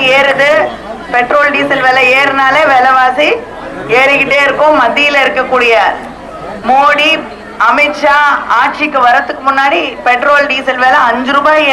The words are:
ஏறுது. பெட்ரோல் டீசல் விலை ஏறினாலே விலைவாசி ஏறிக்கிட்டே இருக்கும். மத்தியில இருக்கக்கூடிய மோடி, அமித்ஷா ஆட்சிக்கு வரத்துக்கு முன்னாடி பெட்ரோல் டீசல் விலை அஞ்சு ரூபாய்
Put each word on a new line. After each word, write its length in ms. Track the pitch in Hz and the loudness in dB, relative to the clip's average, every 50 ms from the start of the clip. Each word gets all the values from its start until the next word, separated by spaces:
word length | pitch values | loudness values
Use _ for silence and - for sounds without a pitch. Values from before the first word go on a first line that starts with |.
| 262 262 254 | 2 2 2
ஏறுது. 340 | 269 277 277 269 269 277 294 302 320 294 247 - - - - - - - - - | 2 2 2 0 0 2 2 2 0 0 -2 -6 -10 -12 -14 -14 -14 -8 -4 -2
பெட்ரோல் 400 | - - - 302 285 285 285 277 | -2 0 0 2 2 2 0 0
டீசல் 300 | 277 285 285 277 269 254 | -2 -2 -2 -2 0 0
விலை 160 | 254 254 262 262 247 254 269 | 2 2 2 2 2 2 2
ஏறினாலே 440 | 277 269 269 269 269 262 269 302 311 294 269 | 0 0 0 0 0 2 2 2 2 2 2
விலைவாசி 560 | 254 247 262 262 262 254 254 247 277 302 330 466 453 - - - - - - - - - - 220 254 | 4 4 4 4 4 2 2 2 0 0 0 0 -2 -4 -8 -14 -14 -14 -12 -12 -12 -6 -2 0 2
ஏறிக்கிட்டே 400 | 269 269 277 277 - 240 277 285 285 | 2 2 2 0 0 0 0 0 0
இருக்கும். 320 | 269 262 - 294 302 302 294 | 0 0 2 2 2 4 2
மத்தியில 420 | 247 233 220 277 285 285 285 277 269 | 2 0 0 0 0 0 0 0 0
இருக்கக்கூடிய 500 | 254 - - 254 - 254 254 240 240 226 220 190 180 - - - - - - - - - - - - 214 208 196 226 | 0 0 -2 -2 0 0 0 2 2 2 2 2 0 -2 -6 -8 -14 -16 -16 -16 -16 -14 -14 -12 -12 -12 -6 -2 0
மோடி, 420 | 254 269 285 285 294 294 294 311 320 - - - - - - - - - 208 | 2 4 4 4 2 2 0 0 0 -2 -4 -8 -14 -16 -18 -12 -6 -2 0
அமித்ஷா 500 | 226 - 294 294 285 294 - 269 294 285 294 294 285 262 - - - 202 233 | 0 2 2 0 -2 -2 0 0 2 2 2 2 2 0 -2 -2 -2 0 0
ஆட்சிக்கு 400 | 262 285 - - 294 302 285 269 247 | 0 -2 -2 -4 -4 -4 0 0 2
வரத்துக்கு 360 | 240 247 269 269 - 294 277 262 | 2 2 2 0 -2 -6 -6 -4
முன்னாடி 320 | 269 269 269 269 285 339 349 311 269 233 - - | -2 0 0 0 0 0 -2 -2 -4 -8 -4 -2
பெட்ரோல் 420 | 247 247 240 - 285 294 285 285 277 | -2 0 0 2 2 2 2 2 0
டீசல் 280 | 262 262 254 262 254 254 254 | -2 -4 -4 -4 -2 0 0
விலை 160 | 254 277 294 262 240 | 2 2 2 2 0
அஞ்சு 220 | 233 247 254 247 277 | 0 -2 -2 -2 0
ரூபாய் 320 | 285 277 302 311 311 302 277 | 0 2 2 2 2 2 2